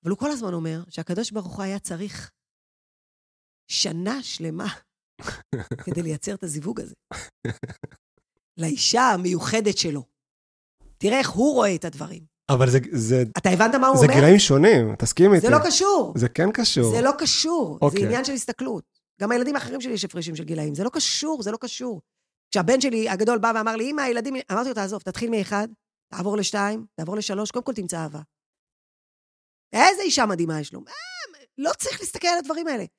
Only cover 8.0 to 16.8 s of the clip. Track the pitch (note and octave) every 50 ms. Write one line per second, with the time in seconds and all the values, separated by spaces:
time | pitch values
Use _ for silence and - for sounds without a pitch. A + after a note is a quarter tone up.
8 | _ _ _ _ _ _ _ _ _ _ _ - E3 D#3+ D3 - - - - A#3
9 | B3+ B3+ G#3+ F3+ F3+ F3+ F3+ E3+ - - G#3 A3+ A3 G#3 F#3+ - - E3+ D3 C#3+
10 | B2+ _ _ _ _ _ _ _ _ _ _ _ _ _ _ _ - - _ _
11 | - G3+ A3+ C4+ B3+ - - F#3 B3 D4 D4 B3+ A3+ G3+ F#3 D#3+ - E3+ D#3+ C3+
12 | - D#3 - E3 D#3+ _ _ _ _ - C#3 B2 C3 B2+ B2 C3+ B2 - - C3
13 | A2+ A2 B2 B2+ B2+ A2 - - - F#3+ F#3 F3 G#3+ A#3 A#3+ C4+ B3+ C4 C4+ C4
14 | A#3+ - - C#3 C#3 D#3 F#3 G3+ - - C#3 C3+ D#3 G#3+ A3+ C#3 A#2 G#2+ G#2+ -
15 | - A#2 - - F3 G3+ G3+ E3+ F#3 A#3+ C#4 D4+ D4+ F4 E4 - F#4 G4+ G4+ F4
16 | A3 - - - A#2 A#2+ - - E3 G3 A3 - A#3 - - C#3+